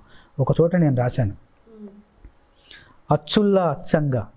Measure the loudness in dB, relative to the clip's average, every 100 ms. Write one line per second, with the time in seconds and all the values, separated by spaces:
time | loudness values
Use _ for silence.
0 | -8 -20 -12 -4 0 2 2 2 2 2
1 | -2 -2 -4 -6 -16 _ -20 -20 -20 -20
2 | _ _ -20 _ _ _ _ -20 -20 -20
3 | -4 -2 0 0 2 2 0 -2 -2 0
4 | 0 -2 -6